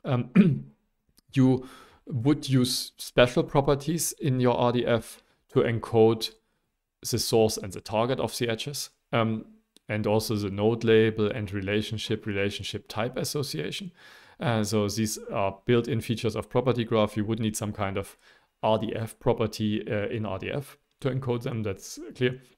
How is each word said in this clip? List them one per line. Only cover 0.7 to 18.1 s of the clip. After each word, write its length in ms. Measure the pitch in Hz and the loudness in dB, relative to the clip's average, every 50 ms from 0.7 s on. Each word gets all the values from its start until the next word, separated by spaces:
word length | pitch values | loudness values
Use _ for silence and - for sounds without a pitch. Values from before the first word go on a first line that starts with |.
| _ _ _ _ _ | _ _ _ _ _
<clears throat> 400 | _ _ _ _ _ _ _ - | _ _ _ _ _ _ _ 2
you 340 | 135 131 131 131 127 - - - - - - _ _ _ | 4 6 6 4 2 -2 -10 -18 -20 -20 -20 _ _ _
would 420 | - 180 120 113 143 139 143 - 135 | -8 -6 0 2 2 2 2 0 2
use 440 | 135 131 123 123 - - - - _ | 2 2 2 2 0 -4 -6 -10 _
special 460 | _ - - _ 135 123 123 - 170 160 | _ -16 -2 _ 4 4 6 4 -2 -2
properties 720 | - - 147 139 151 143 139 139 156 165 160 - - - | 2 0 2 2 2 0 0 0 -4 -4 -2 -2 -4 -6
in 260 | _ - 143 127 127 | _ -2 -2 0 2
your 180 | 123 123 120 | 2 2 2
R 140 | - 123 120 | 4 2 2
D 140 | 120 123 120 | 2 0 2
F 360 | 127 120 113 - - - - _ _ _ _ _ _ | 2 0 0 0 -6 -20 -20 _ _ _ _ _ _
to 100 | - 131 | 0 2
encode 720 | - 120 113 113 - - - 113 110 113 117 110 - - - _ _ _ _ _ _ _ _ _ _ _ _ _ - | 2 2 0 -4 -4 0 6 6 6 6 6 2 -2 -4 -4 _ _ _ _ _ _ _ _ _ _ _ _ _ -6
the 120 | - - 107 | -4 -4 -2
source 380 | - - - 113 110 110 - | -2 2 4 4 4 4 2
and 160 | - 107 98 90 | -4 -8 -10 -12
the 80 | - | -12
target 380 | _ - 110 107 117 123 131 - | _ -2 0 0 0 0 0 -2
of 160 | - 110 - | -2 -4 -2
the 120 | - 127 113 | -4 -2 -2
edges, 400 | 113 110 - 143 147 - - - _ _ _ _ | -2 -4 -6 -10 -8 -8 -10 -10 _ _ _ _
um, 340 | - 117 110 113 110 110 - - - _ _ _ _ - _ | 0 0 0 0 -2 -4 -8 -14 -20 _ _ _ _ -20 _
and 180 | - 107 107 104 | -6 -4 -2 0
also 300 | 107 104 110 107 - 110 | 2 2 2 2 0 -2
the 160 | 104 101 98 | -2 -2 -4
node 320 | 95 101 104 110 117 117 117 | -2 2 2 2 2 2 4
label 480 | 113 113 110 110 110 107 113 107 104 | 6 6 6 6 4 2 0 -2 -2
and 200 | 117 127 107 92 | -2 -4 -8 -6
relationship, 760 | 101 104 95 98 104 107 107 - 113 104 - - 110 107 - | -6 -6 -2 0 -2 -2 -2 -4 -6 -8 -4 -4 -6 -4 -4
relationship 600 | 107 101 98 98 101 104 - 98 - - 104 _ | -4 -2 -2 -2 -2 -2 -6 -10 -8 -10 -10 _
type 300 | _ - 107 110 131 131 | _ -6 -4 -4 -4 -4
association. 760 | - 147 - - 147 135 - - 156 - - - - 202 175 _ _ - - - - - - - - | -6 -6 -4 -4 -4 -6 -4 -6 -6 -6 -6 -8 -10 -12 -14 _ _ -20 -20 -20 -20 -20 -20 -14 -6
Uh, 240 | - - 117 110 104 | -2 0 0 0 0
so 240 | 98 113 107 104 | 0 0 0 0
these 300 | 101 92 110 110 107 - - - - 196 | 0 0 -2 -2 -2 -2 -8 -10 -6 -2
are 240 | 117 98 98 98 - _ | -2 -2 -2 -2 -4 _
built-in 340 | - 120 120 117 117 131 113 | 2 2 2 4 0 -4 -4
features 360 | 107 - 117 110 - 113 107 | -2 -2 -4 -2 -2 -2 -2
of 120 | 110 104 | -4 -8
property 360 | - - 123 123 127 113 120 113 | -2 -2 0 2 2 0 0 0
graph. 340 | 113 117 110 104 104 - | 0 2 2 2 2 0
You 80 | 110 104 | -4 -2
would 140 | 104 110 113 | -2 -2 -2
need 180 | 117 110 107 | -2 -4 -2
some 160 | - 110 104 104 | -4 -6 -6 -4
kind 240 | - 104 98 98 | -4 -4 -4 -4
of 200 | 98 95 - | -4 -6 -8